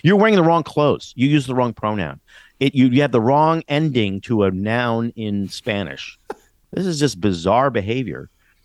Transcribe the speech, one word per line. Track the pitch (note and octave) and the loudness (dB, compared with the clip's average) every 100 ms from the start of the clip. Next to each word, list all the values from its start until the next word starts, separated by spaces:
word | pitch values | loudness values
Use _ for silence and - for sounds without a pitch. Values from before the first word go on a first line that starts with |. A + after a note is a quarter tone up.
You're | D#3 G3+ | 2 4
wearing | A3 G3+ | 6 4
the | |
wrong | E3 E3+ | 4 2
clothes. | - - D3 F#2 - - | 0 0 0 0 -6 -2
You | C3+ | 2
use | D3 B2+ | 2 0
the | |
wrong | B2+ A#2+ | -2 -2
pronoun. | - G#2+ G#2+ D#2+ C#2 _ - - _ | -2 -4 -2 -4 -8 _ -20 -20 _
It, | C3+ | -2
you, | C3+ C3 | 2 4
you | B2 | 4
have | C#3+ | 2
the | A#2+ | 2
wrong | A2 C#3+ D#3 E3 - | 2 2 2 0 -2
ending | C#3+ D#3+ B2 G#2 F#2+ | -2 0 0 -2 -4
to | - A2+ | -2 0
a | G2 | 0
noun | F#2 G#2 A#2 B2 A#2 A#2 A2+ | 0 -2 -2 -2 -2 -4 -8
in | G#2+ G2+ F#2+ | -6 -4 -6
Spanish. | - - G2+ E2+ C2+ - - _ - _ _ _ | -8 -6 -6 -6 -10 -16 -20 _ -18 _ _ _
This | - F#3 | -6 -4
is | D#3 | -2
just | C#3+ G2 | -2 0
bizarre | G2+ F2 E2+ A2+ C#3 | -2 -2 0 2 2
behavior. | A#2 G2 B2 A2+ B1+ D2 _ _ _ | -2 -4 -4 -6 -10 -14 _ _ _